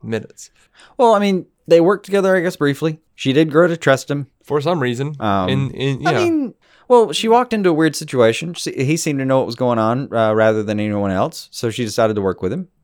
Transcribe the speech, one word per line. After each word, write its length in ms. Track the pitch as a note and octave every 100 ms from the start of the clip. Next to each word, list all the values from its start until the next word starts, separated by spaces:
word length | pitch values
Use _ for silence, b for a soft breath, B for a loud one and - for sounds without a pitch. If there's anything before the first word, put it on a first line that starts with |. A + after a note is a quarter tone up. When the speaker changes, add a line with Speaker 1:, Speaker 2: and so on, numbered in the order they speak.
Speaker 1:
minutes." 480 | A2 A2 - - - b b b b -
Speaker 2:
Well, 160 | A#3+
I 60 | G#3
mean, 260 | G3+ F#3 - _ -
they 120 | E3
worked 240 | E3+ G3+ -
together, 300 | G3 F#3+ F#3
I 60 |
guess, 160 | F3 F3+
briefly. 420 | C#3+ C#3 D#3+ D#3 _ -
She 160 | C3+
did 180 | C3 D#3+
grow 180 | C#3+ E3+
to 100 | E3
trust 340 | D3+ C3+ -
him. 160 | C#3+ C#3 _
Speaker 1:
For 160 | - C#3+
some 220 | C#3+ F3
reason. 340 | B2 B2 C#3 C#3+
Speaker 2:
Um, 260 | A2 G2 F#2
Speaker 1:
In, 220 | C3 C3+
in, 340 | - C#3 C3 -
Speaker 2:
I 60 |
Speaker 1:
yeah. 60 | -
Speaker 2:
mean, 340 | F4 D#4+ B3+ - b b -
well, 240 | B3 A3
she 160 | - A3+
walked 240 | A#3 B3
into 160 | A3 F#3
a 40 |
weird 220 | D#3 D#3+ C#3+
situation. 580 | D3+ C3 A2+ A2+ E3 E3+
She, 180 | -
he 240 | - C3+ E3
seemed 220 | D#3+ C#3
to 60 | C3+
know 120 | C3
what 80 | G#2+
was 100 | A#2
going 240 | B2 A#2
on, 340 | A2 B2 C#3
uh, 200 | A2+ A2
rather 300 | A2 A2 G#2+
than 180 | G#2 G#2
anyone 300 | G#2+ G#2 G2+
else, 360 | F#2+ C#3 - -
so 200 | - A#2
she 160 | G#2+ A2+
decided 300 | G2+ A2+ G#2+
to 40 |
work 200 | F#2+ F2
with 100 | F#2
him. 160 | C#3 F3 _